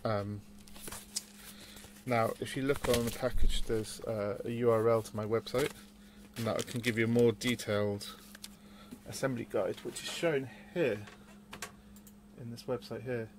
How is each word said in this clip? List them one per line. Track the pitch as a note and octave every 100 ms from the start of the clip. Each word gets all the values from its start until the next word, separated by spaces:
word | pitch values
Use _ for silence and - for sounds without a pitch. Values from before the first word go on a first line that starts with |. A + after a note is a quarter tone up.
Um, | A#2 G#2 G2+ G#2 - - - - - - - - - - - - - - - -
now, | - A#2+ A2+ -
if | A2+ C#3
you |
look | C3+ C#3+ -
on | A#2+
the | A#2
package, | - B2+ - - -
there's, | - A2+ G#2+ -
uh, | - A2 G2+ G2
a | A#2
U | A#2 A#2+
R | A2+ A2+
L | A2+
to | G#2+
my | G#2+
website, | G#2+ A2+ G#2 B2 D3 - - - - - - -
and | A2
that | F#2 -
can | B2
give | A#2+ A2
you |
a | A2+
more | A#2+ A#2+
detailed | G#2+ B2 A#2 - G#2 G#2 G2+ - - - - - - - - - - -
assembly | - C3+ A#2+ A2
guide, | A2+ F2+ E2+
which | A#2+ -
is | -
shown | - E3+ C#3+ C3 - -
here | F3+ C#3+ G#2 G#2 - - - - - - - - - - - - -
in | A#2
this | A#2
website | - A#2+ - A2+
here. | A#2+ A#2+ A2